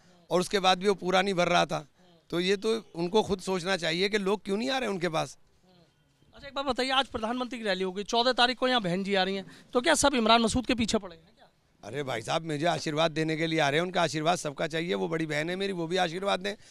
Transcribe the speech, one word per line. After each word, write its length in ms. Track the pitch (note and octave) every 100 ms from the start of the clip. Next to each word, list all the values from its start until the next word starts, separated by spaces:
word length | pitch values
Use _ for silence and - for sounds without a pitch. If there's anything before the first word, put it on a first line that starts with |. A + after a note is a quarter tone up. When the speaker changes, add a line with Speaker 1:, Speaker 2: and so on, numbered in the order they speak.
| _ _ -
Speaker 1:
और 100 | F3
उसके 200 | F3+ G3+
बाद 180 | F#3 F#3
भी 100 | G3
वो 60 |
पूरा 280 | F#3+ F3 F#3
नहीं 120 | G3
भर 140 | F3 F3
रहा 180 | F3 E3+
था। 220 | D#3 D#3 _ _ _ _
तो 100 | E3
ये 160 | F3+ G3+
तो 360 | G#3+ A3+ -
उनको 280 | E3 F3 G#3+
खुद 180 | G3 G3+
सोचना 360 | - F#3+ E3+ F#3+
चाहिए 320 | E3 E3+ G3
कि 100 | G#3
लोग 260 | F#3+ G3+
क्यों 120 | - G3
नहीं 140 | B3+
आ 80 | C4+
रहे 100 | A#3
उनके 200 | G3 E3+
पास। 300 | D#3 C#3+ - _ _ F#3 F3+ E3 _ _ _ _
Speaker 2:
अच्छा, 140 | A3+ C#4
एक 60 |
बात 120 | C4+ C#4
बताइए, 240 | A#3+ C4
आज 160 | C4+ C4+
प्रधानमंत्री 520 | A#3+ A3 B3+ B3 A#3+
की 60 |
रैली 200 | A3 F#3
हो 80 | F#3+
गई, 120 | F#3
चौदह 280 | G3+ A#3 A#3+
तारीख 260 | B3 B3 B3
को 100 | B3+
यहाँ 120 | B3
बहन 240 | F#3+ F3+
जी 100 | G3
आ 80 | F#3+
रही 140 | F#3 G3
हैं, 100 | F#3+ - -
तो 80 | B3
क्या 140 | A#3+
सब 200 | D4+ C#4+
इमरान 280 | C4+ A3 A#3
मसूद 240 | A3+ B3+ A#3+
के 80 |
पीछे 240 | A#3+ A3 A3
पड़े 180 | G3 E3
हैं 80 |
क्या? 260 | D#3+ _ - _ _ _
Speaker 1:
अरे 180 | G2+ C3
भाई 200 | C3+ A#2
साहब, 220 | A2+ D#3
मुझे 220 | D#3+ D3 E3+
आशीर्वाद 440 | D#3+ E3+ D3 E3
देने 260 | D3+ D#3+ D#3
के 100 | E3
लिए 120 | D#3+
आ 100 | C#3+
रहे 120 | D3
हैं, 60 | F3+
उनका 160 | F3+
आशीर्वाद 360 | E3+ D#3 D#3 F3+
सबका 280 | D3+ C#3 D#3+
चाहिए। 280 | D#3+ E3+
वो 140 | G3 F#3
बड़ी 180 | E3 D#3+
बहन 240 | D3 D#3+
है 60 | F#3
मेरी, 160 | G3
वो 140 | F3+ E3
भी 100 | F3+
आशीर्वाद 440 | F3+ E3+ G3 G3
दें। 140 | G3 G#3 -